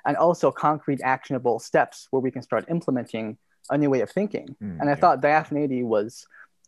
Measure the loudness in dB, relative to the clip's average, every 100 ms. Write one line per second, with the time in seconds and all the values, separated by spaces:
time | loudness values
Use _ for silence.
0 | -4 2 2 4 2 2 0 0 -2 -2
1 | 0 -2 -2 -2 0 -2 0 2 2 -2
2 | -4 -2 -2 -6 -4 -4 -2 -4 -2 -4
3 | -4 -6 -8 -10 _ _ -4 0 2 2
4 | 0 -2 -4 -6 -10 -14 -10 -4 -2 2
5 | 4 4 4 2 0 -4 -2 -2 0 0
6 | -2 -8 -20 -20 -20 _